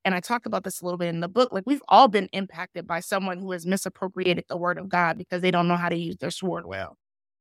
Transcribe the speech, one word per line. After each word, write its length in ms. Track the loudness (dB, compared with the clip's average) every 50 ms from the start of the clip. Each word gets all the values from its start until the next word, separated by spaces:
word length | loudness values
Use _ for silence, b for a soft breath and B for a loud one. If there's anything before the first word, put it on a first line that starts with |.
| -2
and 100 | 0 0
I 60 | 0
talk 260 | 0 -2 -4 -4 -2
about 200 | -2 -4 -4 -4
this 160 | -6 -10 -8
a 20 | -6
little 140 | -6 -4 -2
bit 100 | -2 -2
in 140 | -2 -2
the 80 | -4 -2
book, 240 | 2 2 2 2 2
like, 100 | -4 -2
we've 180 | -2 -2 -2 2 6
all 220 | 8 10 10 10
been 180 | 6 2 -2 -2 -4
impacted 520 | -6 -6 -6 -8 -10 -12 -10 -10 -12 -8
by 140 | -6 -6 -6
someone 400 | -4 -2 -4 -2 -2 -2 -6 -6
who 140 | -6 -6 -6
has 120 | -6 -2
misappropriated 800 | -2 -2 -2 -2 -6 -8 -6 -8 -6 -4 -2 0 0 0 0 -2 -6
the 80 | -6 -4
word 200 | -2 -2 -2 -2
of 120 | -4 -2
God 280 | 0 2 2 2 0 -2
because 240 | -6 -6 -4 0
they 100 | 2 2
don't 180 | 4 4 4 4
know 80 | 2 2
how 100 | 2 0
to 80 | -2
use 220 | -2 -4 -4 -6 -6
their 140 | -6 -8
sword 340 | -6 -4 -4 -4 -4 -4 -6
well, 320 | -8 -8 -8 -8 -8 -10 _ _ _ _ _ _ _ _ _